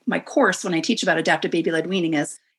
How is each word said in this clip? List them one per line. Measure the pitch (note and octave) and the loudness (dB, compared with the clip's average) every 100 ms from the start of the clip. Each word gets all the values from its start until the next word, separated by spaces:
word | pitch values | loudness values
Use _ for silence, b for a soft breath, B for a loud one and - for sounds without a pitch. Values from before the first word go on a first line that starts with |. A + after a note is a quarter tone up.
| - | -4
my | - | -4
course | - D4+ A3 F3+ | -2 2 2 2
when | G3 | -2
I | E3 | -2
teach | D#3+ A3 | 0 0
about | F#3+ E3 | 0 2
adaptive | E3 D#3+ F3 | 2 0 0
baby-led | E3+ E3+ E3 E3+ | 0 0 0 0
weaning | F#3+ E3 | -2 0
is | D3+ D#3 - _ | 0 -2 -6 _